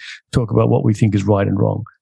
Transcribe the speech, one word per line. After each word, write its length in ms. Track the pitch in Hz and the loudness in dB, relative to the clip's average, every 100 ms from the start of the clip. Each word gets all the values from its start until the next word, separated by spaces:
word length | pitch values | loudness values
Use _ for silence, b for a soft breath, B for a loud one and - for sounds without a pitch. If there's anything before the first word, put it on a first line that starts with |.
| B B B | B B B
talk 180 | 131 110 | -4 0
about 180 | 113 117 | 0 2
what 140 | 120 | 2
we 100 | 110 | 0
think 220 | 107 110 104 | 2 2 2
is 80 | |
right 240 | 98 101 101 | 0 0 0
and 100 | 98 | 0
wrong. 260 | 110 101 104 _ | 0 -2 -8 _